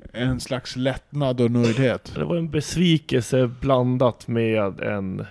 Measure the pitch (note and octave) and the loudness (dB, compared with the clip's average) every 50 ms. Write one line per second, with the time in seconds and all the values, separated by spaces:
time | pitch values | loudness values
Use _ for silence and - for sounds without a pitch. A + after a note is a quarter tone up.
0 | - - - A2 B2 C3 B2+ B2 - - C3 B2 - - - B2 B2+ C3+ B2+ - | -20 -14 -8 -4 -2 -2 -2 -4 -4 -6 -8 -8 -8 -8 -8 -4 -2 -2 -4 -4
1 | - _ - D3 C#3+ C3 B2+ B2 A#2+ A#2 A#2+ A#2+ A#2+ A#2 A2 B2 C3+ B2 G2+ F2+ | -8 _ -6 -4 -2 -2 0 2 2 2 4 4 2 2 2 2 2 2 0 -2
2 | - - - C#3+ D3+ D3+ E3+ E3+ E3 D#3+ D3 D#3 C#3 - - D#3+ F#3 F3 D#3+ D3+ | -4 -8 -6 -4 -4 -2 -2 -2 -2 -2 -4 -4 -4 -2 0 2 4 4 4 4
3 | - - - B2+ A2+ - - B2+ B2+ B2 B2 - - C3+ C3+ B2+ B2+ B2+ B2+ B2+ | 2 0 0 0 0 2 2 2 2 2 0 -2 0 2 2 2 2 2 2 2
4 | C3 A#2+ G#2+ - - - A#2 A#2 A2+ A2+ A2 A2 G2+ G2 E2+ D2+ - A2 G#2+ G2+ | 2 2 0 -2 -6 -4 -2 0 0 0 2 0 0 -2 -4 -4 -6 -4 -4 -4
5 | F#2+ F#2+ F#2+ G2 G#2+ - | -4 -6 -6 -8 -8 -10